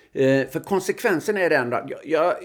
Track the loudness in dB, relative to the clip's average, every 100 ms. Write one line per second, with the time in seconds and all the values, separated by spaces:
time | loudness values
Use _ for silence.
0 | _ 0 4 4 0 -6 -2 -2 -2 -2
1 | 0 0 -2 0 2 2 0 -4 -4 -10
2 | -2 0 2 0